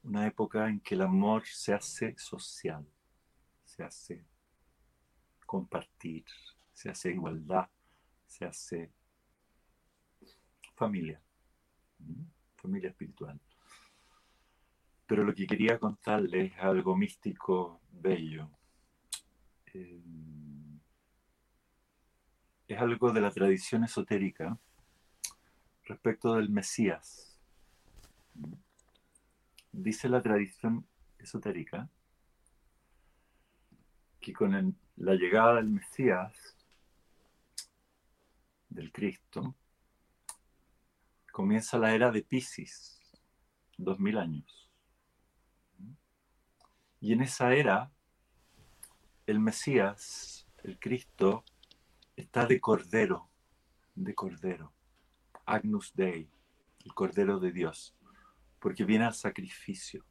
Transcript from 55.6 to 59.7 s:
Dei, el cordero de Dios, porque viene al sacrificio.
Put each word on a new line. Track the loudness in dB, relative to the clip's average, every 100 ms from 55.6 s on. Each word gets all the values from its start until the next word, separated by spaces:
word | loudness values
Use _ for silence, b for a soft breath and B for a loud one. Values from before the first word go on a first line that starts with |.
| 0 -2 -4 -2
Dei, | 0 -2 -10 _ _ _ _ _
el | -14
cordero | -4 -2 2 2 2
de | -2
Dios, | 0 -4 -4 -20 _ b b b b _ _
porque | -4 0
viene | 4 4
al | 4
sacrificio. | 0 -6 -6 -12 -12 -10